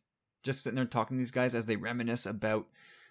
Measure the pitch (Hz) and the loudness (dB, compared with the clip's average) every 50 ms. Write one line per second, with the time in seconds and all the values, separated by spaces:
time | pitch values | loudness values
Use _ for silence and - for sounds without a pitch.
0 | _ _ _ _ _ _ _ _ - 135 135 - - 131 110 131 127 120 - 120 | _ _ _ _ _ _ _ _ -4 -2 -2 -2 -2 -2 0 0 0 2 2 0
1 | 110 - 131 131 127 117 - 127 127 127 117 117 110 113 110 101 - 113 120 120 | 0 0 0 -2 -2 0 2 2 2 2 2 0 0 0 -2 0 0 -4 -2 -2
2 | 117 117 117 120 - 95 113 101 110 107 107 107 - - _ - - - - - | 0 0 0 0 0 -2 -2 -2 0 2 2 0 0 -4 _ -20 -20 -20 -20 -20
3 | - - | -20 -20